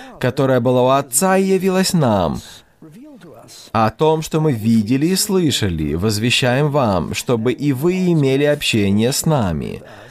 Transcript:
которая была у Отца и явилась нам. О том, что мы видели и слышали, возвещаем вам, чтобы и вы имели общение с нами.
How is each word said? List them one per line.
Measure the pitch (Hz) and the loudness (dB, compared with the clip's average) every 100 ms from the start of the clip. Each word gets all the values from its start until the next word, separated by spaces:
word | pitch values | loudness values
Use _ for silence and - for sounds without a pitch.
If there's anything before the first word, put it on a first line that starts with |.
| - - | -20 -6
которая | 127 120 135 127 | -4 0 0 2
была | 120 127 | 2 2
у | 123 | 2
Отца | 135 135 - 190 190 | 2 0 0 2 2
и | 196 | 2
явилась | 190 190 185 185 | 0 2 0 2
нам. | 175 135 101 85 67 - - _ _ 160 165 302 262 165 110 - - - | 2 2 2 0 -2 -10 -20 _ _ -20 -20 -20 -20 -20 -20 -20 -20 -6
О | 110 - | -2 -2
том, | - 156 160 | 0 0 0
что | 160 160 | -2 -2
мы | 156 | 0
видели | 117 110 113 101 131 160 | 0 2 2 2 0 0
и | 190 | -2
слышали, | - 190 165 - 101 82 76 78 | 0 0 0 0 -2 -2 -4 -2
возвещаем | 107 104 120 - 123 127 151 | -2 0 0 0 0 0 0
вам, | 143 120 92 67 - | 0 0 0 -2 -6
чтобы | - 120 113 | -2 -2 0
и | - 143 | -2 -2
вы | 127 165 185 180 | 0 0 0 2
имели | 165 135 135 | 2 2 2
общение | 147 147 - 113 98 101 113 | 2 0 0 0 2 2 0
с | 139 - | 0 0
нами. | 151 98 78 57 50 - - - | 0 0 -2 -6 -10 -14 -20 -20